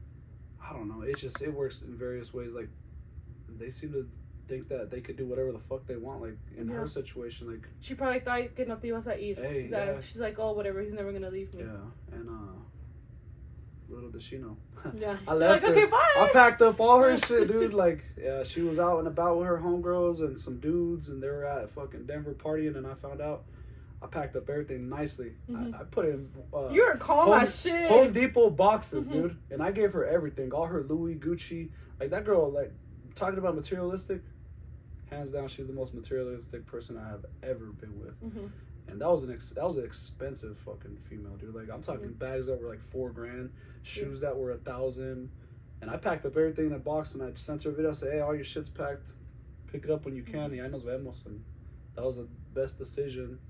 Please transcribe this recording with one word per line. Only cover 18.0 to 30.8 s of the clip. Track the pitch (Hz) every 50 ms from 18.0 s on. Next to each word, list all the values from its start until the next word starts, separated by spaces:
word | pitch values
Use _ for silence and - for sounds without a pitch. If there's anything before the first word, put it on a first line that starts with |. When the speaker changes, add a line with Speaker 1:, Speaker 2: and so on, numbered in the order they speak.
| - - - -
Speaker 1:
yeah, | 120 131 135 135 131
she | 127 - 165 170
was | 165 160 160
out | 175 175 180 165
and | 160 165
about | 151 160 170 175 170 170
with | 180 180
her | 175 165
homegirls | 160 175 175 175 170 175 180 180 175 175 170 160
and | 160 147 127 127
some | - 135 127 123
dudes, | - 151 170 175 175 170 170 160 147 147
and | 139 135 131
they | 139
were | 143 143 143
at | 143 143 135 110 -
fucking | - 147 139 131 - - 120
Denver | 123 147 151 147 147 135
partying, | - - 156 156 156 156 151 139
and | 135 131
I | 135 135
found | - - 139 143 151
out. | 147 151 151 - - - - - - - - - - - - -
I | -
packed | - - 165 147 131 -
up | 131 120 -
everything | 143 147 147 - 139 127 123 127
nicely. | 135 143 151 - - - 123 113 - - - -
Speaker 2:
Mm-hmm. | 240 226 240 240 226
Speaker 1:
I, | -
I | 180
put | - - - 180
in, | 156 147 135 139 - - - - - -
uh, | 147 139 131
Speaker 2:
You | 269 339 480
were | 480 311
calm | 247 - - 320 285 339 381
Speaker 1:
Home, | 415 -
Speaker 2:
as | 214 202 - - -
shit. | - 330 339 339 330
Speaker 1:
Home | 311 262 262 254 196
Depot | 220 254 262 - 247 233 214
boxes, | 160 143 185 202 220 214 - - - 139 127 127
Speaker 2:
Mm-hmm. | 139 156 165
Speaker 1:
dude, | 175 170 - - -
and | 139 143
I | 156 185 196
gave | 214 214 202 180
her | 170 131
everything, | 139 156 175 160 147 - - 135 127 135
all | 147 165
her | 165 170 165